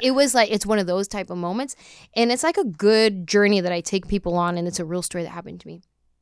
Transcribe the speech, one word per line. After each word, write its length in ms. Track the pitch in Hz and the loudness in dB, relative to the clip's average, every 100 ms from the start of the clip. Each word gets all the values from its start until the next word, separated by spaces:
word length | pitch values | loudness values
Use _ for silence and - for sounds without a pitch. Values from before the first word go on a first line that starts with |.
it 120 | 254 | 2
was, 220 | 262 277 | 4 4
like, 160 | 254 208 | 4 2
it's 140 | 208 202 | 0 0
one 120 | 214 | 0
of 80 | 180 | 0
those 200 | 185 196 | -2 -4
type 220 | 208 180 | -6 -8
of 60 | 180 | -6
moments. 400 | 175 208 269 - - - - | -4 -4 -6 -12 -20 -20 -8
And 180 | - 233 | 0 2
it's, 100 | 254 | 2
like, 140 | 320 349 | 0 0
a 80 | |
good 600 | 269 156 202 220 220 196 165 | -2 2 4 4 4 0 0
journey 340 | 208 208 202 | 4 4 4
that 120 | 175 | 0
I 100 | 175 | -4
take 260 | - 196 - | -2 -4 -2
people 260 | 202 180 175 | -4 0 0
on, 200 | 175 175 | 0 -2
and 100 | 175 | -4
it's 140 | 180 | -6
a 40 | 160 | -6
real 160 | 180 | -4
story 200 | - 180 | -6 -6
that 60 | 165 | -8
happened 300 | 170 180 175 | -10 -14 -16
to 80 | 160 | -16
me. 140 | 165 _ _ _ _ | -20 _ _ _ _